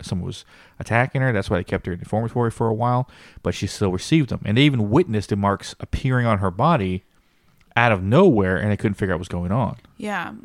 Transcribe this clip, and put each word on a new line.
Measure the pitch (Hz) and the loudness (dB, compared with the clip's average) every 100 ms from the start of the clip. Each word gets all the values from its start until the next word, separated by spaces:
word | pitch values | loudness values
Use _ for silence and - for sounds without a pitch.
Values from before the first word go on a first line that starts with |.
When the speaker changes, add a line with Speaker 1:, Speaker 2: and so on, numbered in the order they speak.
Speaker 1:
someone | - 92 90 | -6 -6 -6
was | 92 - - - - | -10 -16 -20 -20 -14
attacking | - 113 131 139 | -2 0 0 0
her. | 131 | 0
That's | 107 - | 0 0
why | 90 | -2
they | |
kept | 92 95 - | -2 -4 -4
her | |
in | 87 | -8
the | |
reformatory | - 104 113 123 117 | -4 -4 -2 -2 -2
for | - 113 | 0 -2
a | |
while, | 110 120 123 123 - - - | 0 0 0 -2 -10 -20 -8
but | - | -4
she | - 98 | -2 -4
still | - 101 | -2 -2
received | 90 - 160 135 | -2 2 2 2
them. | 87 - | -2 0
And | 107 | 4
they | |
even | 147 131 104 | 4 2 2
witnessed | 127 180 107 98 | 2 2 -2 -2
the | 101 | 0
marks | 101 98 - - | 0 0 -4 -16
appearing | - - 131 127 120 | -8 -4 0 0 2
on | 104 | 0
her | 98 | 0
body | 90 143 160 95 90 - _ _ _ _ _ _ - | 0 2 2 0 -4 -8 _ _ _ _ _ _ 2
out | 120 | 2
of | 101 | 2
nowhere, | 95 131 196 110 92 92 | 4 6 6 6 4 2
and | 104 | 0
they | 101 | 0
couldn't | 113 98 | 0 0
figure | 101 | -2
out | 85 | -2
what's | 87 | -4
going | 87 87 | -6 -2
on. | 107 117 123 _ - | -2 -2 -6 _ -14
Speaker 2:
Yeah, | 208 196 170 214 | -8 -8 -8 -12